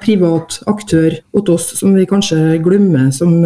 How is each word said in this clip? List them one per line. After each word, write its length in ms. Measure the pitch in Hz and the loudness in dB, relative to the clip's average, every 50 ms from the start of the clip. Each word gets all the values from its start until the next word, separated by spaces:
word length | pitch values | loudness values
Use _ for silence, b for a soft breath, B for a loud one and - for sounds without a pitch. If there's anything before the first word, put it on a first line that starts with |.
privat 540 | - 226 214 185 180 165 165 160 165 - - - - | -2 0 0 2 2 0 0 -2 -4 -8 -12 -8 -6
aktør 480 | 220 208 208 - - 165 160 160 160 156 - - _ - | -6 -6 -6 -4 -2 0 2 2 0 -2 -4 -8 _ -4
åt 140 | 202 202 180 170 | -2 0 0 0
oss 140 | 170 - - - | -2 -2 -6 -6
som 160 | - - 196 190 | -2 0 2 2
vi 140 | 190 185 180 | 2 2 0
kanskje 300 | 196 202 190 - 165 156 160 160 160 165 160 | 0 -2 0 0 0 0 2 0 0 0 0
glemmer, 460 | 180 190 202 202 185 156 131 131 135 135 | 2 2 2 2 2 2 2 0 0 -2
som, 220 | - 175 175 170 170 170 | 0 0 0 2 2 2